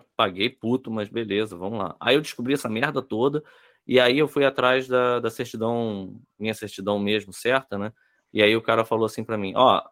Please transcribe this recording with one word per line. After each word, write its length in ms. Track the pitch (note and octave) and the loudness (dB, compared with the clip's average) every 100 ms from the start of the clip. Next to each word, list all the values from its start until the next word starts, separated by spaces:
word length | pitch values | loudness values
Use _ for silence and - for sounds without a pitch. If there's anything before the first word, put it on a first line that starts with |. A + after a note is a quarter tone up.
| - - | -6 -2
paguei 340 | G#2+ F2+ A2 | -2 0 -4
puto, 400 | - A2+ B2+ A#2 | -2 -2 -2 -2
mas 180 | A2 G#2 | -6 -6
beleza, 480 | A2+ A2 G2+ G#2+ F2 | -6 -2 -2 -2 -6
vamos 220 | F#2 A2+ | -8 -6
lá. 180 | F#2 - | -8 -2
Aí 160 | G2+ | 2
eu 60 | C#3 | 2
descobri 320 | D3+ - B2 | 0 -6 -4
essa 140 | C#3 A#2+ | -2 -2
merda 340 | A2 C#3+ C#3+ | -4 -2 -4
toda, 400 | - G#2+ C3+ D3 - _ _ _ | -4 -2 0 -2 -8 _ _ _
e 140 | - B2+ | 0 4
aí 180 | B2 C3+ | 4 4
eu 100 | D3 | 2
fui 160 | D3 | 2
atrás 420 | C#3 C3 B2+ C3 C3 | 0 2 2 2 0
da, 320 | B2+ B2 B2 | 0 2 0
da 100 | A2+ | -2
certidão, 880 | - A#2+ A#2 A2+ A#2 A2+ G2+ F#2+ G#2 - _ | -6 -8 -4 -2 -2 -2 -6 -10 -14 -20 _
minha 160 | G#2+ | -6
certidão 440 | G#2+ G#2 - G2 G#2 | -6 -10 -6 -2 0
mesmo, 320 | G2+ G#2+ G2 | 0 -2 -4
certa, 440 | - A#2 C3+ - G2+ | -6 -2 -2 -2 -6
né? 160 | G#2 - _ _ _ | -8 -10 _ _ _
E 100 | G#2+ | 4
aí 120 | G#2 A2+ | 4 4
o 60 | |
cara 220 | A2+ A2+ | 2 2
falou 220 | A2 A2+ A2 | 2 0 0
assim 180 | - | -4
pra 120 | A2 A2 | -6 -4
mim, 160 | G2 B2 | -2 4
"Ó, 260 | B2+ G2 - | 6 6 0